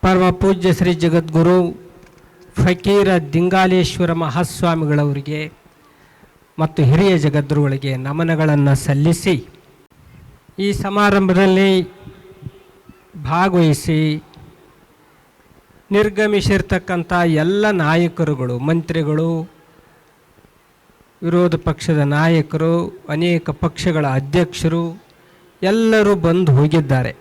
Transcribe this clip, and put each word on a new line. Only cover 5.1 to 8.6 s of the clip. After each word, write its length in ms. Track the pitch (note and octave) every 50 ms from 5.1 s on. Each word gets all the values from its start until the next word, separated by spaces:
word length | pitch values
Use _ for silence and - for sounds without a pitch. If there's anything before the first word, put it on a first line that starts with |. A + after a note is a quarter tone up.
| C#3 C#3 C#3 C#3+ D3+ D3+ D#3 D#3 D#3+ _ _ _ _ _ _ _ _ _ _ _ _ _ - _ _ _ _ _ _ -
ಮತ್ತು 240 | D#3+ D#3 - - D3+
ಹಿರಿಯ 300 | B2 C#3+ D#3+ G3 G3 F#3 E3
ಜಗದ್ಗುರುಗಳಿಗೆ 760 | D3 D3+ C#3 D3 C#3+ C#3 D3+ D3 D3 C#3 C3+ C3+ C3+ C#3 C3 B2+
ನಮನಗಳನ್ನು 760 | C3 C3+ C#3+ D#3+ E3+ E3 E3 D3+ D#3 D#3 D3+ C#3+